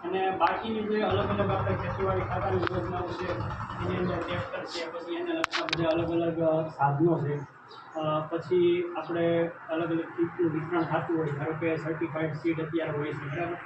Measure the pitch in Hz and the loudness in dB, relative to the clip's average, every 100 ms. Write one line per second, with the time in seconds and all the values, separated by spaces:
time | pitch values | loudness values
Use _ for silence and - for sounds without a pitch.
0 | - 190 381 - - - 226 220 208 214 | -2 2 2 4 2 2 -2 -2 0 2
1 | 202 196 202 202 190 190 196 185 180 180 | 4 2 2 2 2 2 2 0 0 0
2 | 190 185 190 185 185 185 170 185 170 180 | 2 2 0 0 2 2 2 0 -2 -4
3 | 175 - 180 170 - - - - 180 180 | -4 -4 -4 -4 -4 -6 -8 -4 -2 0
4 | 180 170 170 180 - 180 165 170 165 165 | 0 -2 -2 -4 -4 -6 -6 -6 -6 -6
5 | - 170 349 330 330 - 320 160 165 165 | -6 -4 -2 -2 -2 -2 -2 0 0 0
6 | 165 170 170 165 160 156 156 - 151 139 | 0 0 0 2 2 2 -2 0 0 4
7 | 170 151 139 147 - - - - - 160 | 4 4 0 -4 -6 -16 -20 -18 -10 -4
8 | 156 156 156 165 - 180 175 175 - - | -2 -2 -2 -4 2 6 6 4 2 -4
9 | 160 170 170 170 170 - - 160 170 165 | -2 2 4 4 2 -2 -4 -2 2 0
10 | - - 339 - 339 302 - 349 320 - | -2 0 0 4 2 2 0 0 2 0
11 | - 165 151 139 156 160 165 156 151 160 | 2 0 0 -2 -4 0 0 0 -2 -2
12 | 165 156 160 - 170 156 156 165 156 147 | -2 -2 -2 0 0 0 0 0 0 -2
13 | 147 - 143 170 170 175 | -2 -4 -4 -4 -4 -4